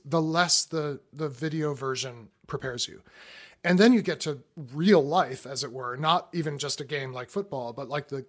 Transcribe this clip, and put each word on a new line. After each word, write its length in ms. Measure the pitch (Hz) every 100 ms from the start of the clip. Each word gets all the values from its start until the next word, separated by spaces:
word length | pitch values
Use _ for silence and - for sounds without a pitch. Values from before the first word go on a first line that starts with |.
| 139
the 160 | 165
less 420 | 160 165 175 -
the, 380 | - 160 147 135 -
the 160 | 123 151
video 460 | 123 156 156 151
version 560 | 139 135 127 131 120 104 _ -
prepares 400 | 143 131 120 -
you. 140 | - _ - - - - _ 170
And 120 | 180
then 120 | 226
you 80 | 233
get 200 | 185 151
to 180 | 156 143 - - 127
real 300 | 143 185 180
life, 420 | 139 175 139 131 123
as 180 | 135
it 100 | 131
were, 240 | 127 123 127
not 320 | 156 175 -
even 240 | 175 156 143
just 220 | 143 -
a 60 | 135
game 260 | 143 131
like 180 | 127 123
football, 440 | 202 196 135 120
but, 160 | 117 127
like, 180 | 147 -
the, 160 | 139